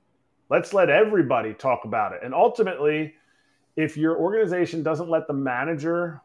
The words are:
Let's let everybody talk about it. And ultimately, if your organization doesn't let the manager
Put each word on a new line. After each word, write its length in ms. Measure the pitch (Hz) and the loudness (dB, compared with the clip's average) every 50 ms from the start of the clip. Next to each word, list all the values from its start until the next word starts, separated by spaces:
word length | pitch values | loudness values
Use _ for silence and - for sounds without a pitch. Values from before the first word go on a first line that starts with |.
| _ _ _ _ _ _ _ _ _ - | _ _ _ _ _ _ _ _ _ -2
Let's 240 | 135 175 165 - - | 0 0 0 0 2
let 160 | 196 180 165 | 2 4 6
everybody 640 | 139 175 220 214 214 190 156 120 131 120 110 110 107 | 6 6 4 4 4 2 4 4 2 0 0 -2 -6
talk 320 | - - 135 123 113 - | -4 -2 0 0 -2 -2
about 280 | 113 107 113 107 95 90 | -4 -2 -2 -2 -2 -4
it. 80 | 87 - | -8 -8
And 100 | 123 131 | -4 2
ultimately, 800 | 156 180 170 175 233 214 190 180 131 143 151 151 156 156 147 - _ _ _ _ _ _ _ _ _ _ _ _ | 2 2 4 4 2 0 0 0 0 0 0 0 0 -2 -6 -10 _ _ _ _ _ _ _ _ _ _ _ _
if 200 | - 156 147 156 | -2 -2 -2 -2
your 220 | 151 156 160 165 165 | -2 -2 0 0 0
organization 640 | 160 180 208 226 220 180 175 180 175 - - 165 143 | -2 0 0 0 0 0 0 -2 -2 -2 -2 -4 -4
doesn't 260 | 156 156 147 175 165 | -2 -2 -4 -2 -2
let 180 | 165 160 - - | -2 -2 0 -2
the 60 | 147 | -4
manager 880 | 139 139 135 123 123 135 160 170 147 143 165 170 175 175 170 160 139 | -4 -2 -2 -2 -2 -2 -4 -4 -4 -2 -2 -2 -2 -2 -4 -6 -12